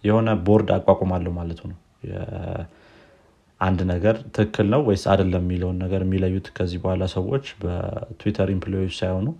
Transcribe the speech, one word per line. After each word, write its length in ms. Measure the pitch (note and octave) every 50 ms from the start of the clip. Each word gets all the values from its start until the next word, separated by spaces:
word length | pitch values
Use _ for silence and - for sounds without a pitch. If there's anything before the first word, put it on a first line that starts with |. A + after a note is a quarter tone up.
| -
የሆነ 240 | G#2 G#2+ A2+ A2+ A2+ G#2+ F#2
ቦርድ 280 | F2 G2+ G#2 G#2+ F#2+ F#2+
አቋቁማለሁ 640 | F#2+ F2 - - F#2+ - F#2+ F#2 F2+ F2+ F2 F2+
ማለቱ 280 | F2 F2 E2+ E2+ E2 - -
ነው። 120 | G2+ G2+ - _ _ _ _
የ-፣ 600 | - - F#2+ F#2+ - - - G2 - F#2+ F2+ - F2 - - - - - - - - _ _ _ _ _ _ _ _ _ _ _
አንድ 200 | F#2+ F#2+ F#2+ F2 F#2
ነገር 300 | F#2 F2 F2 G2 A2 A2 G#2+ -
ትክክል 400 | - - - G#2 G#2 - - G#2+ G2+
ነው 120 | A#2 D3
ወይስ 220 | D3 A2 G2 F#2 -
አይደለም 360 | - G2 F#2+ F#2 F#2 F#2 F2+
የሚለውን 340 | F2+ F2+ F2+ F2+ F2+ F2+ F2+ F2+
ነገር 220 | F#2 F#2 F#2+ F#2+
የሚለዩት 460 | F#2 F#2+ F#2+ F#2+ F#2+ F#2 F#2 F#2+ - -
ከዚህ 280 | - - F#2 E2+ F2 F2
በኋላ 260 | F2 F#2 F#2 E2 F#2 F#2
ሰዎች 360 | - F#2 F#2 - C#3 C#3 C#3 - -
በትዊተር 920 | - - F2 F2 F2 - - - - - - - - - A2 G#2+ - F#2+ F#2+
ኢምፕሎዮች 440 | G2 F2+ - G2+ F#2+ F#2+ F#2+ F#2 -
ሳይሆኑ 320 | - F#2 F#2 F#2 F#2+ G#2 C#3+ E3